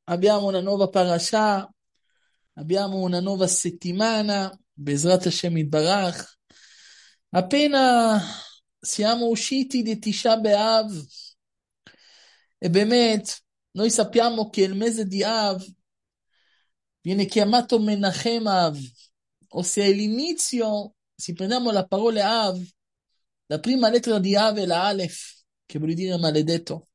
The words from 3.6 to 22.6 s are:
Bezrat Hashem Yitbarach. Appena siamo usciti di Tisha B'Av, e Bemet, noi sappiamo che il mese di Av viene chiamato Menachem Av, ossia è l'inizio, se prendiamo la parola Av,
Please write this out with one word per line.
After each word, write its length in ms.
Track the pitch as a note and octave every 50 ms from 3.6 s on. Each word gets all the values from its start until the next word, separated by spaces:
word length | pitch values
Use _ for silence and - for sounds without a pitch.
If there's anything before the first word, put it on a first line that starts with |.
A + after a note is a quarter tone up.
| - F3 F3 - - F3+ F3 F#3+ G#3+ A3+ A3+ G#3+ G#3 G#3 G3+ G3+ F#3+ F#3+ - - _ _
Bezrat 540 | _ D3 C#3+ C#3+ C#3+ C#3+ D#3 F3 F#3 F#3 F#3
Hashem 320 | F3+ - - - F3 E3
Yitbarach. 800 | D#3+ D3+ C#3+ D3+ D3+ D#3 E3+ G3 F3 F3+ F3 D#3+ - - - _ _ _ _ _ _ - - - - - - - - - _ _ _ _ _
Appena 920 | - F3+ F#3 F#3 C#4 C#4+ D4 D4 C#4+ C4+ C4 B3+ A#3+ A#3+ A3+ A3+ G#3+ G#3 E3+ G3+ - - - - - - _ _ _ _
siamo 480 | - - - - G3+ A3 A#3+ A#3+ A#3+
usciti 540 | A#3 A3+ A3 - - C4+ C4+ C4 C4 - B3
di 180 | A3 A3+ A3 A3
Tisha 380 | - G#3+ G3 - - A#3 A3+
B'Av, 680 | A3+ G#3+ G#3+ G3+ G3+ G#3+ A3+ A3+ A3 A3 G#3+ F#3+ D#3 C#3 - - - - - _ _ _ _ _ _ _ _ _ _ - - - _ _ _ _ _ _ _ _ _ _ _ _ -
e 100 | F#3+ F3
Bemet, 720 | E3+ G3 G#3 G#3+ A#3+ B3 A#3+ A3+ G#3+ G#3 - - - - _ _ _ _ _ _
noi 180 | - F3+ G#3+ A#3
sappiamo 600 | A3+ - G#3 - - A#3 A#3 A#3+ A#3 A3 G#3 A3
che 120 | - G#3+
il 140 | F#3+ F#3+ F#3+
mese 300 | G3 A3 A#3 A3 A3 G#3+
di 160 | F#3 G3 G3
Av 400 | F#3 G#3 A3+ A3+ G#3 G3+ F#3+ F#3 F#3+ - - _ _ _ _ _ _ _ _ _ _ _ _ _ _ _ _ _ _ _ _ _ _ _ _ _
viene 240 | - E3+ F#3+ G3+ G3
chiamato 520 | G3+ - A3 G#3 G3+ A#3 B3 A#3+ - A#3+
Menachem 680 | A3+ G#3 G#3 G#3 G3+ G3+ F#3+ F3+ - - A#3 A#3 A#3 A3
Av, 320 | G#3 F#3+ F3+ E3+ D#3+ D3 C#3 C3 B2 - _ _ _ _ _ _ _ _ _ _ _
ossia 340 | - E3+ F3+ - - G#3 G3+
è 80 | G3
l'inizio, 1040 | G3 G3+ G#3+ G#3+ A3 B3 D4+ F4 E4+ E4+ - - B3+ A#3+ A3+ G#3+ G#3 G#3 G3+ G#3 _ _ _ _ _
se 200 | - - - E3+
prendiamo 380 | - F#3 G3 A#3+ B3+ B3 A#3
la 140 | G#3 G3 F#3+
parola 580 | - G3 G3+ A3 A#3 A3+ G#3 G3 G3+ A#3 A3+ G#3+
Av, 140 | G3 F3+ F3+